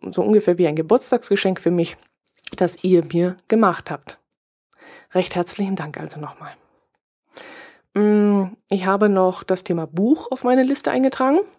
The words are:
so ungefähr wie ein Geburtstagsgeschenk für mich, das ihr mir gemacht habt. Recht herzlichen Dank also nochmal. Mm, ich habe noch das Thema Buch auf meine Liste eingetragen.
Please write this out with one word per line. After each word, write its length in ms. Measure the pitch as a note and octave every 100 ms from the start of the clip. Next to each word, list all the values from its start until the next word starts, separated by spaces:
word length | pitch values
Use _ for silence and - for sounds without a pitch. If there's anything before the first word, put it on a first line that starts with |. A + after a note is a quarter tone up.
| F#2
so 120 | -
ungefähr 340 | G#3 G#3+ G#3 F3
wie 120 | E3+
ein 80 | D#3
Geburtstagsgeschenk 840 | D#3+ B3 - A#3+ - G3+ F#3+ F3+
für 100 | E3+
mich, 280 | F3 E3+ - _ _ _ _ - -
das 260 | F3 -
ihr 220 | - F3+ D3+
mir 240 | E3+ F3+ F#3 _
gemacht 420 | A3 G#3 E3+ -
habt. 280 | D3+ - - _ _ _ _ _ _ - - _
Recht 240 | F3+ F3+ F3+
herzlichen 400 | F3 - G3 F#3+
Dank 240 | D3+ D3
also 180 | D#3 D3+
nochmal. 340 | D3+ - D#3 - _ _ _ _ _ _ _ - - - - _ _ G3
Mm, 600 | G#3 G#3 G#3 G3+ F#3+ G#3+ _
ich 160 | G3 F#3
habe 220 | G3 G#3+
noch 360 | F#3+ F#3 F3+
das 180 | - F#3
Thema 240 | - E3+ D#3+
Buch 460 | D#3+ G#3+ D#4 -
auf 100 | B3+
meine 220 | B3 B3+
Liste 260 | B3+ C#4 -
eingetragen. 480 | B3+ C4 - C4 D#4 G#4